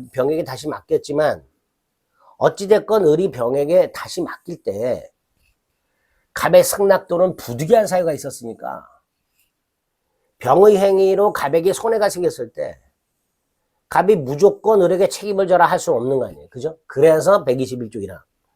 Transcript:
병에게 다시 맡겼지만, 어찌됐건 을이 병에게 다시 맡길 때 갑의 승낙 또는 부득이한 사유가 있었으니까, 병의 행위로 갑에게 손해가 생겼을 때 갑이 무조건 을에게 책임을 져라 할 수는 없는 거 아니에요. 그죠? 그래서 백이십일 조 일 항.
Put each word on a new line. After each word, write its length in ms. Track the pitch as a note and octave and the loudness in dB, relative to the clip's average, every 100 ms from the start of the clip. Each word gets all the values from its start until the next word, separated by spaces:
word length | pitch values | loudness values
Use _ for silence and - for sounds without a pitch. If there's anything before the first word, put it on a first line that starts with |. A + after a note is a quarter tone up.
| B2+ | -8
병에게 320 | B2+ C3 D#3 | -4 -2 -2
다시 240 | E3+ B2+ D3+ | -6 -8 -10
맡겼지만, 760 | A#2+ - D#3 D#3 D3 D3+ F#2 - _ _ _ _ _ _ _ _ - | -10 -4 -4 -2 -2 -2 -2 -10 _ _ _ _ _ _ _ _ -2
어찌됐건 680 | C3+ - G3 G#3 - A3 E3+ | -2 0 0 2 2 2 4
을이 240 | D3+ F#3+ | 2 0
병에게 640 | - A#2+ C#3 C#3+ F3+ D#3+ | -2 -2 -2 2 2 2
다시 300 | - - - | -2 -12 -8
맡길 420 | E3 - - E3+ | -10 -10 -16 -12
때 480 | - G2 B2 G2 - _ _ _ _ _ _ _ _ _ _ _ _ | -8 -6 -4 -6 -10 _ _ _ _ _ _ _ _ _ _ _ _
갑의 300 | - D#3 F#3 | -6 4 4
승낙 420 | E3 - G3+ F#3+ - | 4 2 2 2 0
또는 300 | F3 F#3 E3+ | -2 0 -2
부득이한 500 | - A#2+ D#3 A3+ G3+ | -10 -6 2 2 2
사유가 280 | F3+ E3 | 0 -2
있었으니까, 760 | C#3 C#3+ - A#2 A2 - C3+ - _ _ _ _ _ _ _ _ _ _ _ _ _ _ _ | -4 -8 -14 -14 -12 -12 -12 -16 _ _ _ _ _ _ _ _ _ _ _ _ _ _ _
병의 400 | A#2+ D3 G#3 G3+ | 0 4 6 6
행위로 540 | G3 F#3+ F#3+ F#3+ G#3 | 4 2 2 2 0
갑에게 380 | G#3+ C#3+ D#3+ E3+ | 0 -2 0 0
손해가 380 | F3+ A3+ A3+ G3+ | -2 -2 0 -2
생겼을 420 | F3 E3+ - A#2 | -2 -4 -4 -10
때 300 | - G#2 - _ _ _ _ _ _ _ _ _ _ - | -10 -12 -12 _ _ _ _ _ _ _ _ _ _ -6
갑이 280 | D#3 F3+ G#3 | 0 2 2
무조건 640 | B2+ C#3+ G3 G3+ G#3 G#3+ | 0 2 2 2 0 2
을에게 260 | F3 F3+ F#3 | 2 2 0
책임을 400 | - G3+ G3 F#3+ | -2 -6 -4 2
져라 180 | F3+ E3 | 4 4
할 120 | F3+ | 0
수는 200 | - C3 | -2 -2
없는 200 | B2 C#3 | -2 -2
거 60 | A2+ | -4
아니에요. 240 | - - | -10 -20
그죠? 280 | B2+ D3 D#3+ - | -12 -12 -12 -12
그래서 560 | - D#3 D#3 D3 G3+ C3+ | 2 4 4 2 2 2
백이십일 460 | C3 C3 B2 A2+ | -2 -4 -8 -10
조 80 | A2 | -10
일 120 | G2 | -12
항. 80 | F2+ _ _ _ | -14 _ _ _